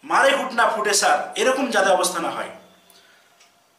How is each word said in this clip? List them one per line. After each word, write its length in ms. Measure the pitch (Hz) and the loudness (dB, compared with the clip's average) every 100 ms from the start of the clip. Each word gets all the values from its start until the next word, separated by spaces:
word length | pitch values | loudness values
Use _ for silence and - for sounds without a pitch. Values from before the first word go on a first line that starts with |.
মারে 280 | - - 269 | 0 2 2
ঘুটনা 360 | 277 254 226 226 | 2 -2 0 0
ফুটে 260 | 220 208 | 0 0
স্যার, 380 | - 202 - - - | 2 2 2 -2 -2
এরকম 340 | 240 262 269 | 0 0 0
যাতে 200 | 208 196 | 0 2
অবস্থা 300 | 180 175 175 | 2 0 -4
না 100 | 156 | -6
হয়। 200 | - - - - _ _ - _ _ _ _ _ _ _ | -8 -12 -14 -20 _ _ -20 _ _ _ _ _ _ _